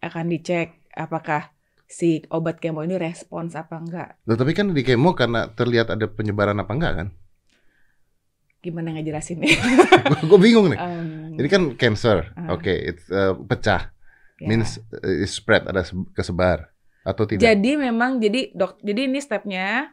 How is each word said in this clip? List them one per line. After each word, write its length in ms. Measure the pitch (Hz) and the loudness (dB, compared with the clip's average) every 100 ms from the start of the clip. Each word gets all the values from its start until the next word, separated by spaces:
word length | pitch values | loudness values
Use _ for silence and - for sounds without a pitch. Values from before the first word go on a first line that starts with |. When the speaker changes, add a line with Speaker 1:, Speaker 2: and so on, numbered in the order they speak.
Speaker 1:
akan 240 | 185 170 165 | -10 -6 -4
dicek 420 | 165 165 175 165 _ _ | -4 -2 -4 -4 _ _
apakah 600 | - 160 160 160 151 - _ _ _ | -12 -8 -8 -4 -6 -6 _ _ _
si 380 | _ - 170 160 - | _ -2 0 0 -2
obat 280 | 165 165 165 | -4 -4 -6
kemo 240 | 165 156 | -6 -6
ini 160 | 160 185 | -4 -4
respons 560 | 165 165 - 170 165 | -6 -8 -12 -10 -10
apa 240 | 165 165 165 | -10 -12 -12
enggak. 400 | 165 170 147 - | -12 -12 -14 -16
Speaker 2:
Loh, 100 | - | -4
tapi 180 | 110 131 | 0 0
kan 180 | 165 208 | 0 0
di 100 | 160 | 0
kemo 320 | 123 120 156 | 2 4 4
karena 360 | 185 120 117 98 | 4 0 0 -4
terlihat 400 | - 120 117 113 | -2 0 2 2
ada 160 | 107 107 | 0 -4
penyebaran 500 | - 107 101 101 104 | -4 -4 0 0 0
apa 160 | 98 | -2
enggak 200 | 113 170 | -2 -2
kan? 140 | 95 92 - - _ _ _ _ _ _ _ _ _ _ _ _ _ | -2 -6 -10 -20 _ _ _ _ _ _ _ _ _ _ _ _ _
Speaker 1:
Gimana 340 | 170 170 165 | -12 -8 -6
ngejelasinnya? 540 | 160 156 151 - 170 180 | -6 -6 -8 -8 -4 0
Speaker 2:
<laughs> 80 | - 240 254 359 370 285 | 2 4 4 8 6 6
Gua, 120 | - 160 | 0 6
gua 120 | 190 | 8
bingung 280 | 202 226 196 | 10 8 6
nih. 100 | 113 | 2
Speaker 1:
Em, 560 | 175 175 165 156 156 | -4 -8 -8 -10 -12
Speaker 2:
Jadi 140 | 160 135 | -4 2
kan 120 | 190 170 | 2 2
cancer, 580 | 113 123 107 120 98 78 | 0 0 2 2 2 0
Speaker 1:
Ah. 180 | - 85 | -10 -6
Speaker 2:
oke, 160 | 87 87 | -4 -2
it's, 340 | 87 76 85 - | -2 -2 -8 -6
eh, 260 | 95 95 92 | 0 0 -2
pecah, 500 | - 123 - 95 - - - _ _ _ | -4 -4 0 0 -2 -14 -20 _ _ _
Speaker 1:
Ya. 100 | - | -2
Speaker 2:
means, 340 | 110 110 113 - | 0 0 -6 -14
eh, 260 | - - 85 | -10 -4 -2
it's 140 | 98 | -2
spread, 300 | - - 104 | -6 2 2
ada 180 | - 95 | 4 -4
se-, 100 | 87 90 90 | -4 -6 -10
kesebar 640 | - 95 87 90 82 80 _ _ _ | -8 -6 0 0 0 -6 _ _ _
atau 220 | - 98 | -8 -4
tidak? 200 | 107 110 | -2 2
Speaker 1:
Jadi 320 | 226 214 214 302 | 2 4 2 0
memang, 400 | 269 226 247 262 | -2 -2 -2 0
jadi 300 | 220 233 262 | 0 -2 -6
dok-, 300 | 170 185 - | -4 -6 -6
jadi 240 | 208 208 | -6 -4
ini 140 | 269 262 | -2 -4
stepnya 720 | 277 208 202 185 190 226 302 | -4 -8 -6 -6 -4 -4 -6